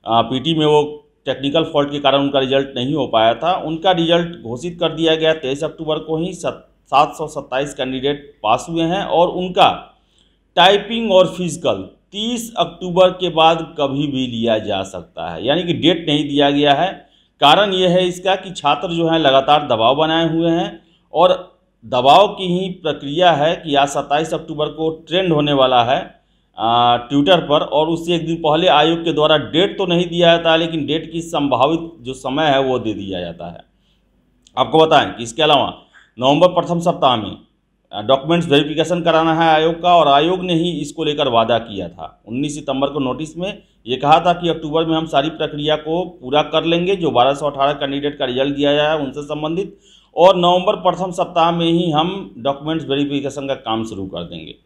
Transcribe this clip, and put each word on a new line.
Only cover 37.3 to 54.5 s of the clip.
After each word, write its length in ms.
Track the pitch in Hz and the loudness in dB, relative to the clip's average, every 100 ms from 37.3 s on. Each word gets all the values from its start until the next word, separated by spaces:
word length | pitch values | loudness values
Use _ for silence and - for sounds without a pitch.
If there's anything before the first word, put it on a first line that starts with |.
| - _ _ _ _ _ | -12 _ _ _ _ _
आ, 100 | 101 | -10
डॉक्यूमेंट्स 460 | 107 135 147 170 - | 0 0 2 0 4
वेरिफिकेशन 540 | 139 151 151 160 180 | 2 2 -2 -2 0
कराना 320 | 170 160 165 | 2 2 2
है 200 | 160 165 | 2 2
आयोग 280 | 156 160 170 | 4 2 0
का, 140 | 175 175 | 4 4
और 120 | 147 | 6
आयोग 360 | 139 160 185 | 4 2 -2
ने 100 | 180 | -2
ही 160 | 165 175 | 0 0
इसको 340 | 151 147 - | -4 -8 -4
लेकर 240 | 151 147 139 | -4 -2 2
वादा 300 | 117 113 120 | 2 2 0
किया 300 | 110 98 85 | -2 -10 -10
था। 340 | 85 78 _ - | -12 -18 _ -12
उन्नीस 260 | 120 147 | -8 -6
सितंबर 340 | 147 147 131 139 | -8 -6 -4 -2
को 100 | 147 | -2
नोटिस 380 | 127 135 156 165 | -6 -6 -10 -10
में 260 | 190 208 _ _ 110 | -10 -10 _ _ -8
ये 100 | 123 | -2
कहा 240 | 143 165 | 4 4
था 120 | 175 | 4
कि 160 | 170 170 | 0 -2
अक्टूबर 360 | 165 156 156 | -4 -2 -2
में 120 | 165 160 | 0 -2
हम 100 | 160 | 0
सारी 220 | 147 147 | 0 -2
प्रक्रिया 460 | 156 151 147 147 151 | -4 -6 -4 -2 -2
को 420 | 156 170 175 - | -2 -4 -6 -12
पूरा 200 | 127 143 | -2 0
कर 220 | 151 156 | 0 -2
लेंगे, 320 | 160 170 175 196 | 0 0 0 -2
जो 140 | 160 | 0
बारह 240 | 120 127 | 2 2
सौ 160 | 143 151 | 2 -4
अठारह 220 | 139 139 | 0 -2
candidate 460 | 143 139 139 143 143 | 0 -6 -4 -6 -4
का 60 | |
result 320 | 131 123 139 139 | -4 -2 -2 0
दिया 160 | 143 | 0
गया 180 | 147 147 | 2 0
है 80 | 156 | 0
उनसे 240 | 135 143 | -4 -8
संबंधित, 560 | 147 151 156 170 202 - _ _ _ - | -10 -6 -4 -4 -6 -12 _ _ _ 6
और 200 | 175 180 | 6 6
नवंबर 400 | 175 180 190 196 | 4 2 2 0
प्रथम 340 | 180 170 185 | 0 -2 -6
सप्ताह 400 | 175 175 175 165 | -4 -2 2 2
में 160 | 170 165 | 2 2
ही 240 | 170 180 | 2 2
हम 440 | 151 170 196 160 - | 0 0 -4 -12 -6
documents 480 | 127 139 151 160 135 | -6 -4 -6 -6 -4
verification 600 | 139 143 139 139 143 139 | -2 -2 -4 -6 -8 -8
का 80 | |
काम 300 | 131 113 110 | -6 -4 -4
शुरू 220 | 110 98 95 | -6 -10 -10
कर 160 | 85 | -10
देंगे। 320 | 85 85 80 | -12 -14 -18